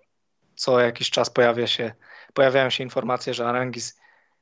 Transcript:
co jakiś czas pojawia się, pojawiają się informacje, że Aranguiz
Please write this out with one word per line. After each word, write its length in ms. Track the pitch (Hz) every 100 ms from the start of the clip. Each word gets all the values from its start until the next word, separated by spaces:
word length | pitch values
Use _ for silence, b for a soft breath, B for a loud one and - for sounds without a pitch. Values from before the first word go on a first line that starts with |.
| _ _ _ _ _ -
co 240 | - 123
jakiś 300 | 120 117 120
czas 200 | - 117
pojawia 380 | - 120 117 113
się, 260 | - 117 - B B B
pojawiają 360 | - 135 135 131
się 140 | -
informacje, 500 | 127 135 117 123 -
że 140 | 120 117
Aranguiz 520 | 123 127 120 117 - b b b b